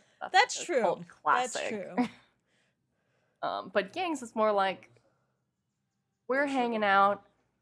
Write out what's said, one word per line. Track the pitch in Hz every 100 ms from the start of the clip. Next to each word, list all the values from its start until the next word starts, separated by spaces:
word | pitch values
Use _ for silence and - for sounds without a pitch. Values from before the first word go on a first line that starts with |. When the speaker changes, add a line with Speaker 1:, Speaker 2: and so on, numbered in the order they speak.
| _ -
Speaker 1:
That's, | -
Speaker 2:
That's | 370 494 -
Speaker 1:
like, | -
a |
Speaker 2:
true. | 294
Speaker 1:
cult | 196 170 175 -
Speaker 2:
That's | 151 143 214
Speaker 1:
classic. | - -
Speaker 2:
true. | 214 180 -
Speaker 1:
<laughs> | 240 - _ _ _ _ _ _ _ _ _ _ _ -
Um, | - 98 139
but | 208 190
gangs | 330 359 294
is | 226
more | 226 214
like, | 202 190 175 - _ _ _ _ _ _ _ _ _ _ _ _ _ -
we're | 262 285
hanging | 269 240 220
out, | 208 196 196 202 - _ _ _